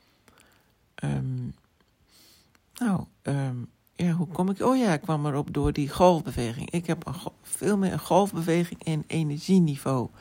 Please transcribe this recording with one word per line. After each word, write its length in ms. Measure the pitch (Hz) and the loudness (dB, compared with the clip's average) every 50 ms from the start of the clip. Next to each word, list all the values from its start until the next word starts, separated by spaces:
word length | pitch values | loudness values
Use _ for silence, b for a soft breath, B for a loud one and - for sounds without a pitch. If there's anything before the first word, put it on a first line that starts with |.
| b b b b b b b b b b b b b b b b b _ _ - | b b b b b b b b b b b b b b b b b _ _ -6
Ehm, 460 | - 143 143 139 135 131 127 127 123 139 - - _ _ _ _ _ _ _ _ _ b b b b b b b b b b _ _ _ _ | -4 -2 -2 -2 -2 -4 -4 -6 -6 -8 -10 -14 _ _ _ _ _ _ _ _ _ b b b b b b b b b b _ _ _ _
nou, 300 | - 247 220 190 - - - _ _ | -2 0 0 0 0 -2 -6 _ _
ehm, 340 | - - 139 139 139 131 123 123 117 - _ _ _ _ _ | -6 -4 -2 -2 -2 -2 -4 -6 -8 -12 _ _ _ _ _
ja, 180 | - 170 175 | -2 0 0
hoe 140 | 160 175 165 | 2 0 -2
kom 240 | 165 175 - 180 190 | -2 -2 -2 0 0
ik, 100 | 196 - | 0 0
oh 160 | - 240 262 | 2 2 2
ja, 160 | 262 247 208 | 4 2 2
ik 80 | 160 143 | 2 0
kwam 260 | - - 156 147 147 | 0 -2 -2 -2 -2
erop 280 | 147 135 143 147 - - | -2 -2 -2 -4 -4 -2
door 180 | 147 139 147 | 0 0 0
die 160 | 147 - 143 135 | 0 0 -2 -4
golfbeweging. 840 | - - 175 180 175 156 - 139 123 - 120 113 117 - - - | 2 6 6 6 6 4 2 -4 -4 -4 -4 -4 -6 -8 -8 -6
Ik 160 | - 170 170 | -4 -4 -2
heb 200 | - 160 165 - | -2 -4 -4 -4
een 80 | - 139 | -8 -10
go-, 200 | 180 - - - _ | -8 -10 -12 -14 _
veel 360 | - - - - - 190 208 196 | -12 -10 -8 -2 0 0 2 2
meer 140 | 190 180 | 2 0
een 60 | - 151 | -2 -4
golfbeweging 840 | - - 170 180 202 190 - 165 165 170 160 175 170 170 - - - | 0 2 4 4 4 2 0 -2 -2 0 2 2 0 -2 -6 -8 -4
in 200 | 165 160 151 147 | -4 -2 -2 -4
energieniveau. 1040 | - - 165 160 147 143 147 - - 190 190 170 151 139 139 - 139 135 127 110 - B B | -2 -2 -2 -2 -2 -4 -4 2 4 6 6 6 6 2 0 -2 -2 0 0 -2 -4 B B